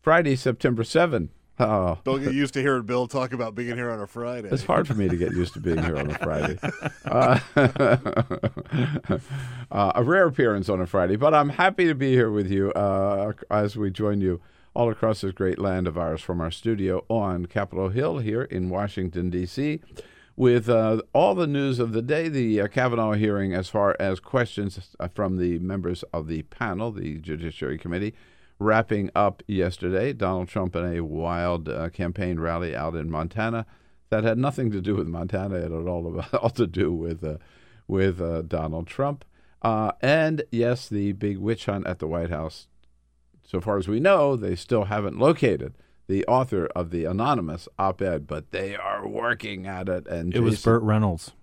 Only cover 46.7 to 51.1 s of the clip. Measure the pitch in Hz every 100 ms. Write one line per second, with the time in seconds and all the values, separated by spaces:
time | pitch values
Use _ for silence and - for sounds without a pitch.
46.7 | - 85 85 80 95 123 135 85 82 -
47.7 | - 95 92 98 82 71 76 76 92 95
48.7 | 101 92 101 101 107 117 113 110 98 92
49.7 | 92 95 90 - 87 85 95 113 107 -
50.7 | 117 110 107 107